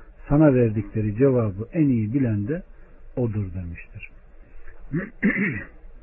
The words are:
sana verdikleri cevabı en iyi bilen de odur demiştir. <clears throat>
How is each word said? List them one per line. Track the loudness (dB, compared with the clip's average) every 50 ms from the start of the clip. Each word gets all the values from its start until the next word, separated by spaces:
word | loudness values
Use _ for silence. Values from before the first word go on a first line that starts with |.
| -20 -20 -20 -20 -2 2
sana | 4 6 8 8 8
verdikleri | 6 4 4 2 -2 -4 -4 -4 -2 -2 -2 2
cevabı | 4 4 4 4 4 2 0 -2 -6 -10 -6 0
en | 0 2 2
iyi | 2 2 0 0 0
bilen | 0 0 0 0 -2 -2 -4
de | -6 -8 -8 -12 -18 -20 -20 -20 -20 -20 -20 -10 -4
odur | -4 -2 -2 -2 -4 -6 -6 -8
demiştir. | -10 -10 -10 -12 -14 -16 -18 -18 -18 -18 -18 -18 -20 -20 -20 -20 -20 -20 -18 -16 -14 -14 -14 -14 -14 -12 -8 -6
<clears throat> | -6 -6 -8 -8 -2 -2 0 0 0 -2 -4 -4 -6 -10 -12 -16 -20 -20 -20 -20 -20